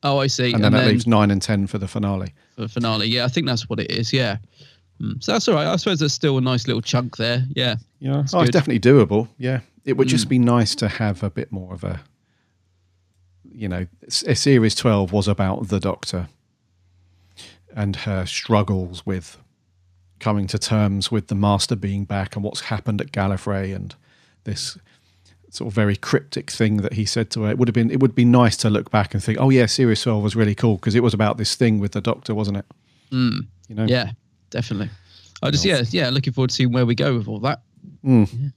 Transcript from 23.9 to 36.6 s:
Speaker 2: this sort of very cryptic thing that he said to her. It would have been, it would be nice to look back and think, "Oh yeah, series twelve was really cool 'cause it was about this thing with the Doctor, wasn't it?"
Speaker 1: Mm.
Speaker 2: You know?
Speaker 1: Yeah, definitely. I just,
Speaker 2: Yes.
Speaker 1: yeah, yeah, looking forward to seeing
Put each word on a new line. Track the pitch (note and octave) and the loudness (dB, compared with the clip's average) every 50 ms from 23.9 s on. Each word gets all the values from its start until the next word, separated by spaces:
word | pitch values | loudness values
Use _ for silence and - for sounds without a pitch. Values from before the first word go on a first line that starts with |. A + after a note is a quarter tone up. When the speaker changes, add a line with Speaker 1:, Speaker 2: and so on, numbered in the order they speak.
| - _ _ _ _ _ _ _ _ _ _ | -14 _ _ _ _ _ _ _ _ _ _
Speaker 2:
this | - G2 - - - - - _ _ _ _ _ _ _ _ _ _ _ _ _ _ | -10 -8 -8 -8 -10 -12 -14 _ _ _ _ _ _ _ _ _ _ _ _ _ _
sort | - - - A2+ | -12 -10 -8 -4
of | G2+ | 0
very | A2+ G#2+ G#2 G2+ | 2 2 2 2
cryptic | - - - - C3+ - - - - - - | 0 -2 0 0 0 0 -2 -10 -10 -10 -10
thing | - - A2+ A2 G#2+ G#2 | -4 0 0 2 2 0
that | G2 - - | -2 -2 -2
he | - G#2+ | -2 -4
said | - - A#2+ A2+ - | -2 -2 -4 -4 -4
to | - A#2 G#2+ | -4 -4 -2
her. | G#2 | -2
It | G#2+ - | 0 0
would | B2 A#2 | 0 0
have | G#2+ | 2
been, | A#2+ A#2 A2+ | 2 0 2
it | - C3+ | 2 2
would | C3+ B2+ - | 2 2 4
be | - A#2+ | 4 4
nice | A#2+ A#2+ B2 B2 A2+ - - | 6 6 6 6 4 2 2
to | - A2+ | 0 0
look | G#2 G#2 G2 - | 2 0 -2 0
back | - G#2+ G2 - - | 0 0 0 0 -4
and | G2+ - | -4 -2
think, | - A2 - | -2 -2 0
"Oh | C3 C3+ | 2 4
yeah, | C3 C3 A#2+ | 4 4 4
series | G#2 - - C3 A#2 A2 G2+ - | 2 2 2 2 2 2 0 0
twelve | B2 A2+ G#2 G#2 | -2 -2 0 0
was | G#2 F#2+ | -2 0
really | A2+ A2 G#2 G2+ | 0 0 0 0
cool | - - A#2 G#2+ F#2 | 0 0 0 0 0
'cause | - - G2+ | -2 0 0
it | A#2+ A#2 | 2 2
was | A#2+ G#2+ | 2 2
about | G2+ A2 G#2 - - | 2 0 0 0 -2
this | G#2+ - - | -4 -6 -2
thing | - B2+ A#2 A2 G#2 | 0 2 2 2 2
with | G2+ G2 - | 0 -2 -4
the | G#2 | -4
Doctor, | F#2+ A2+ - - - - A2 | -4 -4 -6 -6 -6 -6 -4
wasn't | G#2 A2 G2+ G2+ G2+ | -4 -2 -4 -4 -6
it?" | G2 _ - _ _ _ _ _ _ _ | -8 _ -20 _ _ _ _ _ _ _
Speaker 1:
Mm. | C3 B2+ B2+ A#2+ G#2+ G2 A2 - - _ _ _ | -2 -2 0 0 -2 -4 -8 -12 -16 _ _ _
Speaker 2:
You | A2+ | -4
know? | G#2 A2 | -2 0
Speaker 1:
Yeah, | A2 B2 B2+ A#2 G2 A#2 - _ _ _ _ _ _ | 2 2 0 0 -4 -8 -14 _ _ _ _ _ _
definitely. | - B2+ A2+ - A2 G2 G#2+ - - - _ _ - - - - _ - - | -6 -6 -6 -4 -4 -6 -6 -8 -10 -16 _ _ -20 -20 -20 -20 _ -6 -4
I | C3 | -2
just, | - D3 E3+ | -2 0 0
Speaker 2:
Yes. | G3 F3 C3+ A#2+ A2 A#2 | 2 0 0 0 -2 -2
Speaker 1:
yeah, | F3+ D3+ | -2 -2
yeah, | B2 | 0
looking | B2+ C3+ C3 C#3 A#2 | -2 -2 -2 -2 -2
forward | - C3 B2+ | -2 -2 -2
to | - | 0
seeing | - | 0